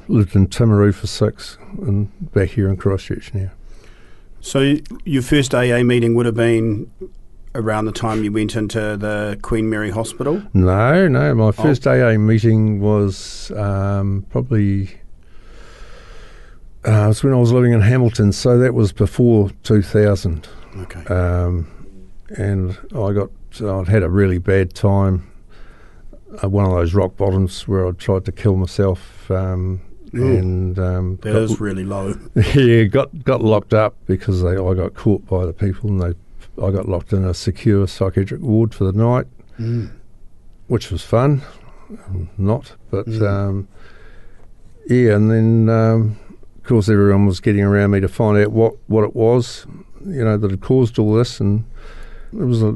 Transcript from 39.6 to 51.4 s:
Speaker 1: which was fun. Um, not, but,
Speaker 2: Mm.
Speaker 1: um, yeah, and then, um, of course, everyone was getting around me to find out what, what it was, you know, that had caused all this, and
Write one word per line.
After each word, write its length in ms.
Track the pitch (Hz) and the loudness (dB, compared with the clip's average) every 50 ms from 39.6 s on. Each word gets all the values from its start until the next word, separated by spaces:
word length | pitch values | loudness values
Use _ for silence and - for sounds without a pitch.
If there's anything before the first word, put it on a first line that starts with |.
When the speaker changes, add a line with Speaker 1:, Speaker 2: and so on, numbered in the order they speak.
| 113 117 120 117 101 - - - - - - - - - - - - - - - - | -6 -4 -4 -4 -6 -8 -12 -16 -20 -20 -20 -20 -20 -20 -20 -20 -20 -20 -20 -16 -6
Speaker 1:
which 240 | - 123 110 - - | -4 -4 -4 -2 -4
was 100 | 92 82 | -8 -8
fun. 400 | - - 110 117 131 147 147 135 - - - - - - - - - - - - - | -4 0 2 2 4 4 2 0 -2 -8 -18 -20 -20 -20 -20 -20 -20 -20 -20 -16 -12
Um, 220 | - 92 90 85 85 - | -10 -8 -8 -8 -8 -6
not, 360 | 104 95 101 113 123 - - - - - - | -2 0 0 0 -2 -4 -10 -20 -20 -12 -8
but, 160 | - 98 113 | -6 -6 -4
Speaker 2:
Mm. 200 | 117 110 110 107 | -4 -2 -2 0
Speaker 1:
um, 400 | 101 101 98 101 98 98 98 98 - - - - - - - - - - - - - - - - - - - - - - - - | 0 0 0 -2 -2 -4 -6 -8 -10 -14 -20 -20 -20 -20 -20 -20 -20 -20 -18 -18 -18 -20 -20 -20 -20 -20 -20 -20 -20 -20 -10 -4
yeah, 280 | - 123 123 123 110 104 | 0 2 4 4 4 4
and 160 | 104 107 110 | 4 4 4
then, 360 | 113 113 110 113 113 113 110 110 | 4 4 4 4 4 4 4 4
um, 480 | 113 113 110 113 113 113 110 110 107 - - - - - - - - | 4 4 4 4 2 2 0 -2 -4 -8 -14 -20 -20 -20 -20 -20 -20
of 60 | - - | -10 -2
course, 260 | - 123 110 98 110 | 0 2 2 4 4
everyone 360 | 107 101 101 101 98 98 101 | 4 6 6 6 6 4 4
was 140 | 98 90 - | 2 0 0
getting 240 | - 113 101 101 101 | 0 0 2 2 4
around 260 | 101 101 101 101 101 | 4 4 4 4 2
me 80 | 101 98 | 2 2
to 60 | 95 | 0
find 300 | 95 - - 113 107 104 | 0 -2 0 0 2 4
out 140 | 104 104 107 | 2 2 2
what, 240 | 110 113 113 110 - - - | 2 2 2 2 0 -4 -6
what 160 | - 107 110 104 | -2 0 0 0
it 120 | - - | 0 0
was, 500 | 123 110 113 123 127 120 - - - - - - 165 - - - - - | 0 2 2 4 2 0 -2 -8 -16 -18 -20 -20 -20 -20 -20 -18 -14 -12
you 180 | 196 170 131 113 | -8 -4 -2 0
know, 140 | 110 107 | 0 2
that 140 | 104 107 95 | 2 0 -2
had 100 | 95 95 | -2 -2
caused 380 | - - 131 131 123 113 - - | 0 2 2 4 2 2 2 0
all 140 | 107 107 107 | 2 2 2
this, 240 | 117 123 - - | 2 0 -2 -2
and 240 | - | -2